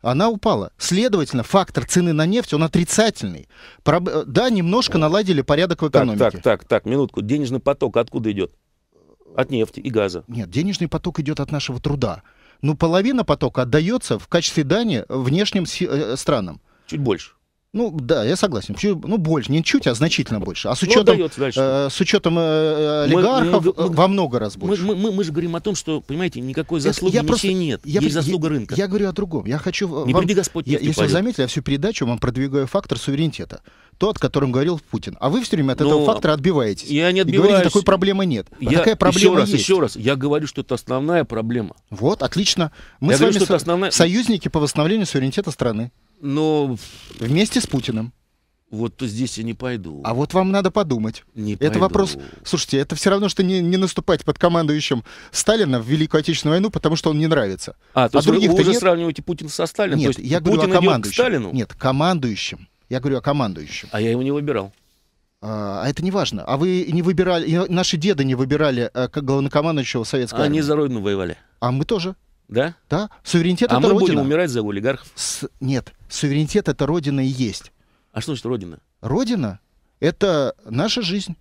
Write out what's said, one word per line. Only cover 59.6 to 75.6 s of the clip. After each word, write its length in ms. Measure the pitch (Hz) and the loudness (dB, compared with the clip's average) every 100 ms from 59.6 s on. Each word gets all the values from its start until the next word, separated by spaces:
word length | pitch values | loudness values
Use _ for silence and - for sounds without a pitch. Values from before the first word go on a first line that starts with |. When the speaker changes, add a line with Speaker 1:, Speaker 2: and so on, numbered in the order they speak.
Speaker 2:
Сталиным? 340 | 165 - 202 156 | -4 -2 0 2
Speaker 1:
Нет, 140 | 139 | 0
Speaker 2:
То 40 | 123 | -2
есть 80 | 127 | -2
Speaker 1:
я 80 | 170 | 0
говорю 200 | 165 214 | 2 2
Speaker 2:
Путин 100 | 185 | 4
Speaker 1:
о 20 | |
Speaker 2:
идет 60 | 185 | 4
к 40 | |
Speaker 1:
командующем. 280 | 185 131 104 151 | 4 2 -2 0
Speaker 2:
Сталину? 280 | 247 165 98 | 0 0 -2
Speaker 1:
Нет, 200 | 131 104 | -4 -4
командующим. 960 | - 135 135 170 175 127 98 - - - _ _ | -2 -2 2 0 0 -2 -4 -8 -12 -20 _ _
Я 100 | 127 | -6
говорю 180 | 135 131 | -2 -2
о 20 | |
командующем. 640 | 143 143 110 82 73 - - | -2 0 -2 -6 -12 -14 -8
Speaker 2:
А 80 | 107 | -2
я 100 | 113 | 0
его 120 | 120 | 0
не 80 | 135 | -2
выбирал. 420 | 143 147 120 98 _ _ _ _ _ _ _ | -2 -2 -4 -6 _ _ _ _ _ _ _
Speaker 1:
А, 420 | 107 107 101 98 | -10 -8 -6 -6
а 40 | 123 | -6
это 140 | 143 | -4
не 80 | 180 | -4
важно. 320 | 190 139 101 | -2 -4 -6
А 140 | - 135 | -4 -2
вы 240 | 180 180 | 0 0
и 100 | 180 | -2
не 100 | 165 | 0
выбирали, 460 | 175 175 185 170 160 | 0 0 0 0 0
и 100 | 165 180 | 0 0
наши 240 | 175 185 | -2 0
деды 300 | 165 180 160 | 0 0 0
не 100 | 135 | 0
выбирали, 540 | 127 131 147 151 123 113 | 0 0 2 2 0 -2
э, 140 | 123 123 | -4 -4
как 160 | 151 | -4
главнокомандующего 800 | 135 139 139 147 160 156 123 123 | -2 -2 0 0 0 -2 -2 -4
советской 380 | 110 135 120 117 | -2 -4 -4 -2
Speaker 2:
Они 160 | 147 151 | 0 0
Speaker 1:
армии. 20 | 147 | 0
Speaker 2:
за 80 | |
Родину 240 | 151 143 117 | 0 0 -2
воевали. 360 | 101 98 90 - _ _ | -2 -2 -4 -8 _ _
Speaker 1:
А 100 | 120 | -2
мы 140 | 135 | -2
тоже. 300 | 156 214 180 190 _ _ _ | -2 -2 -4 -10 _ _ _
Speaker 2:
Да? 240 | 107 156 - _ | -2 -2 -6 _
Speaker 1:
Да. 220 | 156 208 - | -4 -4 -12
Суверенитет 480 | - 170 170 180 240 | -2 2 2 2 2
Speaker 2:
А 60 | 240 | 4
Speaker 1:
это 40 | |
Speaker 2:
мы 80 | 226 | 4
Speaker 1:
Родина. 60 | 196 | 4
Speaker 2:
будем 200 | 190 151 | 4 2
умирать 280 | 139 156 175 | 2 0 0
за 120 | 120 104 | -2 -2
олигархов. 400 | 101 113 135 - | -2 -2 -4 -10
Speaker 1:
С-, 340 | - - - - | -10 -8 -8 -10
нет, 340 | _ | _